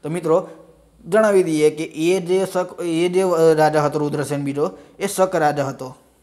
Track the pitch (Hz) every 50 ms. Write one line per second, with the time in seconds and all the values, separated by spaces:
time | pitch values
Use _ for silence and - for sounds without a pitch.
0 | _ 156 165 180 165 160 160 180 - - - - - - _ _ _ _ _ _
1 | - 165 170 220 220 214 202 190 180 165 160 151 151 151 151 151 160 - - 147
2 | 160 170 185 190 175 170 185 190 190 180 - 180 180 180 - - 170 175 165 160
3 | 170 180 175 185 190 185 175 160 160 165 160 156 156 151 151 151 147 147 143 151
4 | 147 147 147 147 143 - 147 143 143 143 139 143 147 - - - - - _ -
5 | - 202 - - 190 185 190 170 156 147 139 143 139 135 131 117 131 131 139 _
6 | _ _ _ _